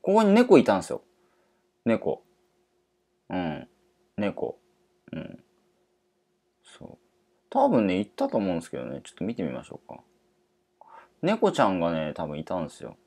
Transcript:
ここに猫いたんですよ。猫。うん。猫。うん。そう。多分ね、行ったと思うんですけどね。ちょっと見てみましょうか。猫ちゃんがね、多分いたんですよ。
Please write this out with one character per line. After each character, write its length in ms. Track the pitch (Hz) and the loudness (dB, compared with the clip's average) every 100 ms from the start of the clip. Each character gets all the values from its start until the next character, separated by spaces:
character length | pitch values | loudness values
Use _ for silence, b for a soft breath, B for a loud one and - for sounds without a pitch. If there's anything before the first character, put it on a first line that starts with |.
こ 120 | - | 2
こ 80 | 202 | 4
に 100 | 208 | 6
猫 220 | 214 247 160 | 6 8 6
い 60 | |
た 140 | - 98 | 6 0
ん 60 | |
で 40 | - | -2
す 40 | |
よ。 120 | - _ _ _ _ _ _ _ _ | -10 _ _ _ _ _ _ _ _
猫。 380 | 117 110 - - _ _ _ _ _ _ _ _ _ _ _ | -2 0 -2 -6 _ _ _ _ _ _ _ _ _ _ _
う 80 | 92 | -6
ん。 320 | 85 76 - _ _ _ _ - | -4 -8 -14 _ _ _ _ -6
猫。 440 | 101 - - - _ _ _ _ - | -4 -4 -8 -10 _ _ _ _ -14
う 80 | - | -14
ん。 240 | - - _ _ _ _ _ _ _ _ _ _ _ _ | -14 -18 _ _ _ _ _ _ _ _ _ _ _ _
そ 220 | _ - | _ -20
う。 140 | - - _ _ _ _ _ | -20 -20 _ _ _ _ _
多 180 | 277 269 | 0 4
分 200 | - 98 | 4 4
ね、 100 | 90 | 2
行 80 | 104 | -2
っ 40 | |
た 160 | - 269 | -4 -2
と 80 | 117 | 0
思 160 | 98 | 0
う 20 | |
ん 40 | 85 | -2
で 40 | |
す 60 | - | -6
け 60 | 67 | -10
ど 80 | |
ね。 160 | 62 67 | -10 -12
ち 80 | - | -14
ょ 20 | |
っ 0 | - | -8
と 80 | |
見 100 | 92 | -6
て 80 | 240 | -4
み 80 | 80 | -6
ま 140 | 62 | -8
し 80 | - | -14
ょ 80 | - | -20
う 40 | - | -18
か。 120 | - _ _ _ _ _ _ _ _ B B B _ | -20 _ _ _ _ _ _ _ _ B B B _
猫 280 | 165 220 208 | -2 2 2
ち 80 | - | 4
ゃ 80 | 110 | 2
ん 140 | 92 | 2
が 100 | 85 | 0
ね、 220 | 82 78 | -2 -4
多 100 | 73 78 | -6 -8
分 100 | 73 | -8
い 60 | |
た 120 | 80 92 | -6 -6
ん 80 | 80 | -6
で 40 | |
す 120 | - | -10
よ。 120 | 69 - | -18 -18